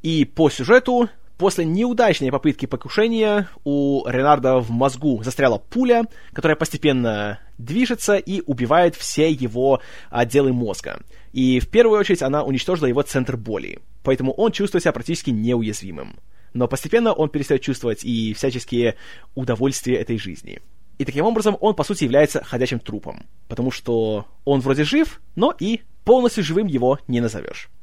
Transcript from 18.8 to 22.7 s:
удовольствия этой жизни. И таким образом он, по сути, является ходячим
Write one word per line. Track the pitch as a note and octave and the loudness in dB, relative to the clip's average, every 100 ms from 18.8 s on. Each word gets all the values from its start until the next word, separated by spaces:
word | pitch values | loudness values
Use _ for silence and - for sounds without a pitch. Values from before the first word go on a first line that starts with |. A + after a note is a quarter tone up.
| A#2 - - - - | 0 -2 -14 -18 -14
удовольствия | - B2+ A2 C3+ - B2 B2 | -8 -4 0 0 0 -2 -2
этой | - A2+ | -2 -6
жизни. | G2+ D2+ - - - - - - | -6 -12 -14 -16 -16 -18 -18 -6
И | C#3 | -4
таким | C#3 | 0
образом | G3+ A3+ G#3 G3+ | 0 2 0 2
он, | G3 | 0
по | E3 | 0
сути, | C#3+ G3+ | -2 0
является | C3 C#3 D3+ - | 4 4 4 2
ходячим | - B2 B2+ | -4 -2 -2